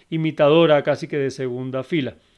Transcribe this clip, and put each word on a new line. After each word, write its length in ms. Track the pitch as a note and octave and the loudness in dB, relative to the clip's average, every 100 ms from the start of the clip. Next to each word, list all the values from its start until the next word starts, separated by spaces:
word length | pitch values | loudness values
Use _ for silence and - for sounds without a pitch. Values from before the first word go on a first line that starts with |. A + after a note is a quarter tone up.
| - | -8
imitadora 720 | D#3+ D#3+ C#3 D3 E3 E3 D3 | -4 -2 2 4 6 4 4
casi 260 | D3+ C#3 D#3 | 2 -4 -4
que 120 | D3+ | -4
de 100 | C3+ | -4
segunda 540 | C3+ B2+ B2 C3 C3 | -6 -8 -8 -8 -8
fila. 320 | - E3+ A#2+ - _ | -4 -4 -4 -8 _